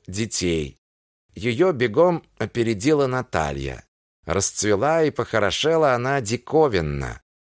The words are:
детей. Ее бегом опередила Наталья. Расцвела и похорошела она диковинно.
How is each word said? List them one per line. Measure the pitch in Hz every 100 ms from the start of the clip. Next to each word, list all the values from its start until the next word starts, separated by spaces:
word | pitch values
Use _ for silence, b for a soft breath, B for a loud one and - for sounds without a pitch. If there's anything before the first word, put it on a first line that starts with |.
| -
детей. | 98 113 - 87 82 69 - _ _ _ _ _
Ее | 87 117 117 185
бегом | 135 120 113 123 - - -
опередила | 110 120 113 104 135 151 131
Наталья. | 127 120 87 73 69 67 62 - _ _ _
Расцвела | - 90 - - 107 98 139 165
и | 151
похорошела | - 113 113 101 - 151 165 147
она | 120 127 139
диковинно. | 104 117 - 151 147 95 78 71 62 57 _ _ _